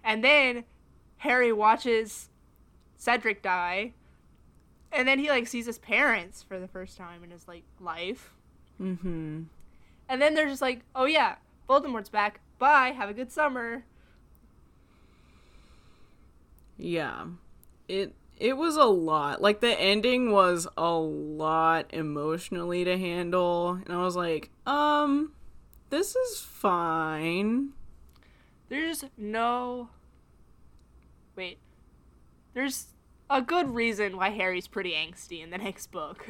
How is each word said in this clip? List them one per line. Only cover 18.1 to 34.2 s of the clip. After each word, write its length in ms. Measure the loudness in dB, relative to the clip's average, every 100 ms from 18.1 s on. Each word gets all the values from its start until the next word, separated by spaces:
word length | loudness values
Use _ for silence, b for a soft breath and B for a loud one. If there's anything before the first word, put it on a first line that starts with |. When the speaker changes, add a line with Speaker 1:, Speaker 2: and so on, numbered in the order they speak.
| -10 -20 -4
Speaker 2:
it 180 | -2 0
was 200 | 0 6
a 80 |
lot. 560 | 6 6 2 0 0 2
Like, 200 | 2 4
the 180 | 2 4
ending 520 | 4 4 4 2 4
was 360 | 6 6 4 -2 -2
a 140 | 0
lot 960 | 0 -2 -4 -8 -4 0 4 4 2 0
emotionally 920 | -6 -4 -4 -2 -4 -4 -6 -2 0
to 140 | 0 0
handle, 720 | -2 -4 0 2 2 2 0 -4
and 80 | -6
I 60 | -2
was 180 | -2 -2
like, 340 | -2 -2 -6 -10 -2
"Um, 680 | 0 2 2 2 0 -2 -8 -20 -20 -20 -20 -4
this 240 | -2 0 0
is 240 | -2 -6
fine." 1300 | -14 -2 0 0 0 -2 -2 -2 -2 -2 0 -2 -4 -10 -18 -20 -20 b b b b b _
Speaker 1:
There's 360 | -6 -4 -6 -10 -12
no, 720 | -6 -2 0 -2 -4 -8 -12 -18 _ -20 _ -20 -20 -20 -20 -20 _ -20 -20 -20 _ -12
wait. 220 | -12 -12 _ _ -20 _ -20 _ -20 _ _
There's 320 | -4 -4 -4 -12 _ _ _ _
a 140 | 0
good 280 | 2 0 0
reason 460 | 0 0 0 -2
why 140 | 0